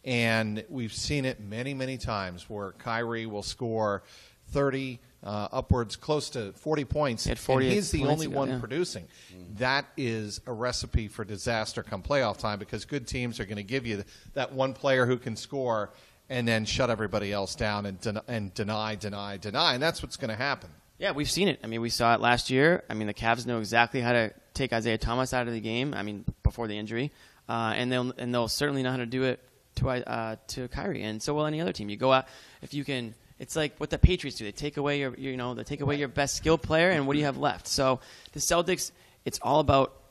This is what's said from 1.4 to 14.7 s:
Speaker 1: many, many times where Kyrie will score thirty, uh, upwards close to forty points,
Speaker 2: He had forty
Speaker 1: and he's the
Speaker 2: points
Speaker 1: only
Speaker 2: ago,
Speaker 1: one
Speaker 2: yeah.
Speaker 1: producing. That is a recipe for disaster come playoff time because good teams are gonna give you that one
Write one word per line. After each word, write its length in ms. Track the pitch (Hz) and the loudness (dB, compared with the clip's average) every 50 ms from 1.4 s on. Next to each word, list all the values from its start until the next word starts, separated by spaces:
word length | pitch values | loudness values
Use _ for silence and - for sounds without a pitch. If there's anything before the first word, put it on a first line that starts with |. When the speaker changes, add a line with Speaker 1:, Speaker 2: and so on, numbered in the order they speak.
Speaker 1:
many, 340 | 107 98 107 117 127 139 139 | -10 -10 -8 -6 -6 -6 -4
many 240 | 131 131 131 131 123 | -4 -4 -4 -4 -6
times 500 | - 123 110 101 95 92 87 90 - - | -4 -2 -2 -2 -2 -4 -8 -10 -12 -10
where 240 | 110 104 101 95 | -8 -8 -8 -8
Kyrie 540 | - - - 120 113 117 120 117 117 113 113 | -10 -10 -6 -2 -2 -2 0 -2 -4 -4 -4
will 160 | 110 104 104 | -6 -6 -6
score 600 | 101 - - - 127 117 113 110 107 104 101 98 - - - - - - - _ _ - | -6 -8 -6 -4 -4 -2 0 2 2 2 2 0 -4 -12 -20 -20 -20 -20 -20 _ _ -4
thirty, 480 | - 143 143 139 131 135 135 131 123 120 - - _ _ | 0 2 2 2 2 0 -4 -4 -8 -10 -16 -20 _ _
uh, 260 | - 101 104 104 104 - | -8 -6 -4 -4 -4 -2
upwards 420 | - 131 127 - - 123 117 101 - | -2 -4 2 2 2 2 2 -2 -6
close 340 | - - - 151 151 143 - | -8 -2 0 0 0 0 -4
to 220 | - 127 107 98 | -6 -6 -6 -6
forty 320 | 95 - - 151 156 156 135 | -10 -8 -2 0 0 0 0
points, 400 | - - 151 151 135 117 107 - | 0 0 2 2 2 2 0 0
Speaker 2:
He 60 | - | -2
had 80 | 120 - | -2 -2
forty 280 | - - 131 131 131 | 2 4 4 4 6
Speaker 1:
and 80 | - 196 | 6 4
he's 160 | 208 190 - | 2 2 2
the 80 | - 156 | 0 2
Speaker 2:
points 120 | 139 143 | 4 2
Speaker 1:
only 140 | 151 160 160 | 2 2 0
Speaker 2:
ago, 100 | 139 131 | -2 0
Speaker 1:
one 120 | 139 139 131 | 0 0 0
Speaker 2:
yeah. 80 | 131 123 | -2 -4
Speaker 1:
producing. 480 | 113 107 135 165 180 - - 92 82 - - - - - 92 92 90 90 107 | -4 -2 -2 -2 -2 -2 -4 -10 -12 -14 -20 -20 -20 -20 -20 -18 -14 -14 -4
That 280 | 98 127 127 135 139 143 - - | 0 2 2 2 2 0 -4 -6
is 440 | - 135 117 113 110 107 104 101 - - | -4 -2 -2 -2 -4 -4 -6 -8 -10 -10
a 60 | 127 | -10
recipe 560 | 120 107 120 123 123 - - 117 - 120 110 101 | -6 -4 -2 -2 -2 -4 -4 0 -2 -2 -2 -2
for 160 | - - 110 | -6 -8 -8
disaster 580 | 95 107 95 - 123 117 110 110 - - 117 | -8 -8 -4 -2 0 0 0 0 -2 -6 -8
come 200 | - - 110 95 | -6 -6 -8 -8
playoff 360 | 87 - 143 143 127 107 95 - | -2 0 2 2 2 0 -2 -2
time 200 | - 110 104 98 | -2 -4 -4 -4
because 260 | 107 - - 107 - | -6 -8 -8 -10 -8
good 200 | - 143 143 120 | -6 -6 -6 -6
teams 320 | - - 131 123 120 113 - | -6 -6 -4 -4 -4 -4 -6
are 40 | 107 | -6
gonna 180 | 95 107 104 | -6 -6 -8
give 240 | 101 95 123 135 120 | -6 -4 -4 -4 -2
you 180 | 113 104 98 101 - - - - - - | -2 -4 -4 -6 -10 -16 -20 -20 -8 -4
that 180 | 143 123 123 | -4 -4 -4
one 200 | 139 131 131 135 | 0 0 0 0